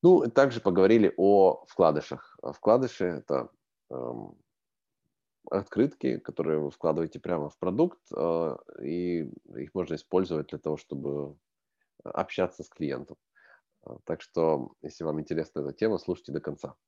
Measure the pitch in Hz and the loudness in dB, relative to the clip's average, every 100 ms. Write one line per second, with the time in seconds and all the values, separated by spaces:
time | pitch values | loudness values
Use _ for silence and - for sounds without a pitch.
0 | 170 180 120 117 135 117 101 90 95 113 | 8 6 6 4 4 2 0 4 6 8
1 | 101 - 95 101 95 - - - 85 76 | 6 4 4 6 6 4 -8 2 4 4
2 | - 71 - _ - 71 - 117 127 - | -4 -12 -14 _ -12 -4 2 4 2 -4
3 | 90 82 - 67 58 _ _ _ _ 64 | -4 -4 -4 -4 -4 _ _ _ _ -10
4 | 60 60 50 50 _ _ _ _ _ _ | -8 -8 -12 -20 _ _ _ _ _ _
5 | _ _ _ _ - 98 98 - 139 - | _ _ _ _ -6 -6 -4 0 0 0
6 | 139 120 - - 80 78 71 - 85 80 | -4 -4 -8 -6 -2 -2 -2 -4 -2 0
7 | 82 80 - 85 73 _ 92 98 175 - | -4 -6 -6 -4 -6 _ -6 0 -2 -2
8 | _ - 82 82 82 65 - - 67 85 | _ -4 -2 0 -2 -6 -14 -12 -8 -4
9 | 87 85 76 - _ 50 71 95 87 80 | -2 -4 -6 -12 _ -14 -8 -6 -6 -8
10 | - 92 92 82 76 - - 76 - 71 | -2 -2 0 -4 -6 -8 -6 -6 -8 -10
11 | 71 71 71 71 _ _ _ _ _ _ | -6 -6 -8 -12 _ _ _ _ _ _
12 | - - 87 - 90 - - _ 76 65 | -10 -6 -6 -2 -4 -4 -20 _ -6 -6
13 | - - _ _ _ _ _ _ - - | -10 -20 _ _ _ _ _ _ -20 -20
14 | - 82 - - 82 76 64 _ 76 - | -8 -10 -6 -2 0 0 -4 _ -18 -10
15 | 80 78 78 80 78 - 73 71 110 101 | -6 -6 -4 -6 -6 -6 -8 -4 -2 -2
16 | - 90 - 76 - 73 - - | -6 -8 -6 -10 -8 -12 -14 -16